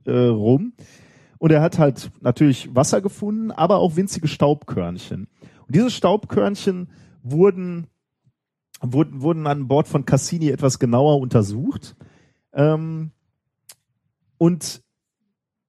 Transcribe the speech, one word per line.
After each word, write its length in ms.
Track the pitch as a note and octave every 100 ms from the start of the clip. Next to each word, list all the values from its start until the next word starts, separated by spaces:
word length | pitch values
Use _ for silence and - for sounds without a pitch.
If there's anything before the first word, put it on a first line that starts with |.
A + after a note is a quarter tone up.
| B2+
äh, 220 | B2 A#2+
rum. 460 | A2 G#2+ C3+ A#3+ - - _ _ _ _ -
Und 120 | D#3+
er 120 | D3+
hat 160 | E3+ -
halt 320 | C#3+ B2 - -
natürlich 540 | B2 - D3 A#2+ - C3+
Wasser 260 | D#3 G#3
gefunden, 480 | F#3+ - G#3 G#3+ A3
aber 280 | - E3 F#3+
auch 180 | F3+ D#3+
winzige 320 | G3 F3+ D#3
Staubkörnchen. 1000 | - D3 D3 - G2 F2 F2+ - F#2 G2+ _ - _ -
Und 100 | D3+
diese 140 | B3
Staubkörnchen 1000 | - F3+ G#3 - G#3 G3+ G3+ G3+ F3+ F3 - - _
wurden, 640 | B2 D3 G3+ F#3 F3+ E3+ E3 _ _ _ _ _ _ _ _ -
wurden, 360 | B2 C3 D3 C#3
wurden 280 | D3 E3 D3+
an 200 | C#3+ B2+
Bord 200 | C#3+ D#3
von 180 | D#3 C3
Cassini 440 | C#3 - E3+ D3+
etwas 280 | B2 C3+ -
genauer 400 | B2 A#2+ D3 C#3+
untersucht. 800 | B2+ A#2+ G2 A2 G#3+ - - - - _ _ _ _
Ähm, 560 | C#3 D3+ D#3 D#3+ D#3+ D#3 _ _ _ _ _ _ - _ _ _ _ _ -
und 460 | E3 E3+ - - _ _ _ _ _ _ _ _